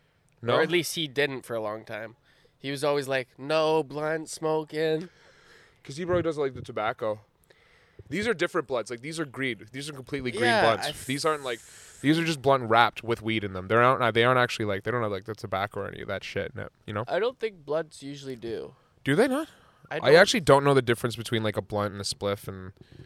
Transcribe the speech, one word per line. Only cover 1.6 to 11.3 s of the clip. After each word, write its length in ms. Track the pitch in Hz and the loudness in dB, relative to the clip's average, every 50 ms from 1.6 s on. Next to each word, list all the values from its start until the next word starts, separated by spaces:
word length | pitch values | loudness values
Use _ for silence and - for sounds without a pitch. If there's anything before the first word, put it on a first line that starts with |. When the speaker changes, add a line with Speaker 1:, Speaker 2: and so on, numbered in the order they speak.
Speaker 2:
long 260 | 110 107 107 110 110 | -4 -4 -6 -8 -10
time. 300 | - 113 107 110 110 110 _ _ _ _ _ _ _ _ _ | -10 -10 -10 -10 -12 -14 _ _ _ _ _ _ _ _ _
He 120 | - 135 | -8 -6
was 140 | 143 135 139 | -4 -2 0
always 240 | 147 143 143 139 127 | 2 2 2 0 0
like, 200 | 135 131 127 - _ - | -2 -2 -4 -6 _ -12
"No 440 | 127 143 156 156 156 156 160 160 151 | -4 0 0 2 2 4 2 2 0
blunt 460 | 131 139 147 151 156 160 160 156 147 | -2 -4 -6 -4 -2 -2 -4 -6 -8
smoking." 800 | - - 160 156 156 156 156 147 151 151 160 160 156 156 175 175 - _ _ - - _ _ - - - - _ _ _ - | -8 -6 -2 -2 0 -2 -2 -4 -4 -2 0 2 0 0 -2 -6 -12 _ _ -20 -20 _ _ -20 -20 -20 -20 _ _ _ -16
Speaker 1:
'Cause 140 | - 139 | -14 -10
he 80 | 139 185 | -6 -2
probably 180 | 170 180 180 165 | 0 0 0 0
doesn't 200 | 165 156 147 143 | 0 0 0 -2
like 100 | 135 127 | -2 -4
the 60 | 123 | -6
tobacco. 600 | - - 120 110 104 110 120 - 120 110 107 107 - _ _ _ _ _ _ _ _ _ _ _ _ _ _ - - - | -12 -8 -4 -2 -2 -2 -2 -2 -2 -4 -4 -4 -8 _ _ _ _ _ _ _ _ _ _ _ _ _ _ -20 -14 -8
These 180 | - 180 208 240 | -6 -2 -2 -2
are 60 | 220 | 0
different 340 | 156 165 170 - 175 143 - | 0 -2 -2 0 -2 -2 -2
blunts. 220 | 135 120 107 - | -2 -4 -2 -4
Like, 100 | 123 120 | -8 -10
these 180 | 120 151 160 160 | -10 -8 -8 -6
are 60 | 160 | -8
green. 420 | 139 117 127 135 131 117 98 104 107 - | -6 -6 -4 -4 -4 -4 -6 -10 -14 -12
These 160 | 131 143 151 | -12 -12 -10
are 60 | 151 | -12
completely 380 | 135 127 - - 139 131 123 117 | -14 -10 -8 -6 -6 -4 -4 -2
green 120 | 202 240 | 0 2
Speaker 2:
Yeah, 180 | 247 233 214 180 | 2 4 4 4
Speaker 1:
blunts. 240 | 139 113 101 113 | 4 4 2 0
Speaker 2:
I 40 | 147 | -4
f- 160 | 151 - - | -6 -6 -6
Speaker 1:
These 180 | - 131 143 131 | -4 -4 0 0
aren't, 200 | 156 | 0